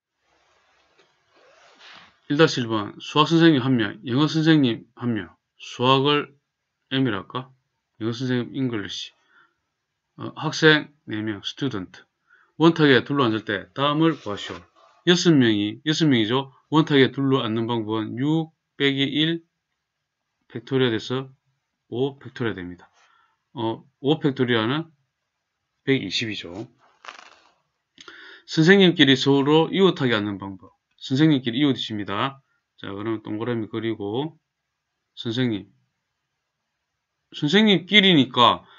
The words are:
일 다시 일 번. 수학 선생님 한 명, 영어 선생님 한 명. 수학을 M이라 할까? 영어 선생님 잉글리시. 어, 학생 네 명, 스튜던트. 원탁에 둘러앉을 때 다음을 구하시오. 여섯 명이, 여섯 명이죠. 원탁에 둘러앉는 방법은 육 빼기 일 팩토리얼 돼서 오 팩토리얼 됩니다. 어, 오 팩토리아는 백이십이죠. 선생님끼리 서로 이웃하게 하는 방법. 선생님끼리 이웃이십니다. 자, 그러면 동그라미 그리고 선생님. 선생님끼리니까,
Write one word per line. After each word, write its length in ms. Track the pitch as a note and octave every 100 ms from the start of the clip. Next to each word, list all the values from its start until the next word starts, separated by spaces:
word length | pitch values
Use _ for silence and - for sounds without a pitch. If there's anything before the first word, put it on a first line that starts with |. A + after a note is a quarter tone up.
| _ _ _ _ _ _ _ _ _ F4+ F#4 _ _ E4+ B4+ D5 _ _ - - - _ -
일 80 | D3
다시 240 | D#3+ C3+
일 60 | A#2
번. 280 | A2 G2+ -
수학 260 | - D3 D3+
선생님 340 | E3 E3 C#3
한 140 | C3 B2
명, 240 | G#2 - B2+
영어 220 | B2+ D3+
선생님 580 | D#3+ D#3 D#3 B2+ A2+ - -
한 180 | A#2+
명. 220 | G#2+ F2 _ _ _
수학을 760 | - - B2+ C3+ C#3+ D3 C#3+ _ _ _ _ _ -
M이라 260 | C3+ C3 G2
할까? 340 | F2+ B2+ C3+ _ _ _ _ -
영어 120 | A2
선생님 420 | A#2 C3 B2 A2+ C3+
잉글리시. 560 | B2+ A2+ G2 - - _ _ _ _ _ _ _ _ _ _ -
어, 140 | A2+ -
학생 580 | D3+ - D#3+ D3+ C3+ _
네 180 | - A2
명, 200 | A2 G2
스튜던트. 600 | - - C#3 G2+ F2 - _ _ _ _ _ -
원탁에 460 | E3 E3 D3 B2
둘러앉을 420 | A#2 C#3+ A#2+ A2 G#2+
때 220 | G2 -
다음을 420 | - C#3+ D3 E3 C#3
구하시오. 360 | G#2 G2+ - F2 - _ _ _ E3+
여섯 260 | F3 F3 D3
명이, 460 | A#2 G#2 G#2 A2+ D3+
여섯 220 | D#3 D#3
명이죠. 460 | B2 G#2+ C3 C3+ _ -
원탁에 420 | D3+ D#3 C#3 B2
둘러앉는 560 | C#3 C#3 C3+ A#2+ A2+ A2+
방법은 500 | A#2 G#2 A2 G#2+ A2+
육 320 | C#3+ D#3+ D#3+ _ _ -
빼기 260 | C#3 C3+
일 400 | C#3 D3 D#3+ E3 _ _ _ _ _ _ _ _ _ _ _
팩토리얼 440 | A#2 - C3+ B2+
돼서 380 | A2 - B2+ C3+ _ _ _ _ _ -
오 280 | A2+ C#3 C#3
팩토리얼 360 | A#2 - A#2 F#2+
됩니다. 340 | F2 F2 - _ _ _ _ _ _ -
어, 280 | A2+ A2+ _ _
오 180 | C3+ D#3
팩토리아는 640 | D3+ C3 A#2+ A#2 A2 D3 E3 _ _ _ _ _ _ _ _ _ -
백이십이죠. 800 | C3+ G2 - A2+ F#2+ E2+ F2+ B2 _ _ _ - - - _ _ _ _ _ _ _ - - - - -
선생님끼리 680 | D#3+ D#3+ G3+ F#3 E3 C#3 C3
서로 540 | C#3 C#3 C3+ D#3 D#3+
이웃하게 420 | D#3+ F#3+ D#3+ C3
하는 240 | G#2+ G#2 G2
방법. 340 | G2 F#2+ F#2+ _ _ _
선생님끼리 600 | - C3+ D#3+ C3+ C3+ B2+
이웃이십니다. 840 | D3 A2 - G#2 G2 G2+ C3 C3+ _ _ _ _
자, 140 | G2+
그러면 320 | G2 A2+ A2
동그라미 440 | G#2+ G#2+ A#2+ A#2 G2+
그리고 640 | A2+ A2+ G#2 G2+ A#2 D#3 _ _ _ _ _ _ _ _ -
선생님. 520 | A#2+ A#2 B2 G2+ G2+ _ _ _ _ _ _ _ _ _ _ _ _ _ _ _ _
선생님끼리니까, 1300 | - D3 G3 G#3+ F3+ F3+ G3+ F#3+ D#3+ B2+ B2 A2+ E2+ _